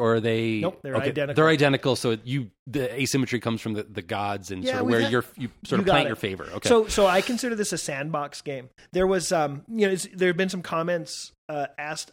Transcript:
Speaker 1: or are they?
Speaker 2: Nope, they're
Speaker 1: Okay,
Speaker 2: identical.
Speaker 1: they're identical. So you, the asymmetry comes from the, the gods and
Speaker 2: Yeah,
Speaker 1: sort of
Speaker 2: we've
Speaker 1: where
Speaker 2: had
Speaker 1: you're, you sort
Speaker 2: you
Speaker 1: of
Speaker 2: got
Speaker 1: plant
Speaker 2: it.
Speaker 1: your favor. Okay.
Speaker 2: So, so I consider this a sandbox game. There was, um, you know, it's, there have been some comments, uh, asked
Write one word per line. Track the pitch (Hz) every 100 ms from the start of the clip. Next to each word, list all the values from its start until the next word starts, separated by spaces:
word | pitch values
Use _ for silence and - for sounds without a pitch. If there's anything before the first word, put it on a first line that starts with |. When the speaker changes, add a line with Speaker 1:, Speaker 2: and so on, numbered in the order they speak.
Speaker 1:
or | 117 117
are |
they? | 113 113 113 110
Speaker 2:
Nope, | 170 -
they're | 139 131
Speaker 1:
Okay, | 143
Speaker 2:
identical. | 151 143 143
Speaker 1:
they're | 156
identical. | 156 143 139 139 117
So | 127 113 120
you, | 139 107 _ -
the | 135 123
asymmetry | 120 131 143 123 120
comes | 117 113
from | -
the, | 104
the | 104 101
gods | 87 104 101 101 92
and | 92 254
Speaker 2:
Yeah, |
Speaker 1:
sort | 254
of | 123
Speaker 2:
we've | 117
Speaker 1:
where |
Speaker 2:
had | 113
Speaker 1:
you're, | 123 - -
you | 123 -
sort | - 143
Speaker 2:
you |
Speaker 1:
of | 190
Speaker 2:
got |
Speaker 1:
plant | 151 147
Speaker 2:
it. |
Speaker 1:
your | 110
favor. | 104 95 - -
Okay. | -
Speaker 2:
So, | 233 220
so | - 196
I | 185
consider | - 240 247 220
this | 202
a | 165
sandbox | - 139 147 156 143 -
game. | 156 135 123 _ -
There | 180 190
was, | 190 156
um, | 175 147 139 -
you | 226 202
know, |
it's, | 185 -
there | 185 180
have | 170
been | 190
some | 185
comments, | - 165 170 175 170 - - _ -
uh, | 151 135 -
asked | 151 156 -